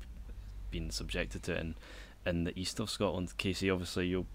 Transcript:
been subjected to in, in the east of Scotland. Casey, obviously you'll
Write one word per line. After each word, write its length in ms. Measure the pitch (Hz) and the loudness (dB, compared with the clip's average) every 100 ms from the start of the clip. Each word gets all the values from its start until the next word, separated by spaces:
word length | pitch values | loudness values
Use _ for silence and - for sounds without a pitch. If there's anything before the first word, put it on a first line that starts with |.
| - - - - - - - | -10 -10 -10 -10 -10 -8 -6
been 200 | 87 80 | -2 -2
subjected 520 | - 80 90 85 92 | -2 -2 0 0 -2
to 120 | - 85 | 0 0
in, 160 | 82 82 - - - - - | 0 -4 -10 -14 -14 -4 0
in 180 | 85 | 2
the 140 | 85 87 | 2 0
east 220 | 90 - | -2 0
of 100 | 110 | -2
Scotland. 460 | - 98 87 90 - | 2 2 4 0 0
Casey, 340 | 101 90 95 | 0 4 4
obviously 380 | 92 90 - 90 | 4 4 2 4
you'll 180 | 90 87 | 4 0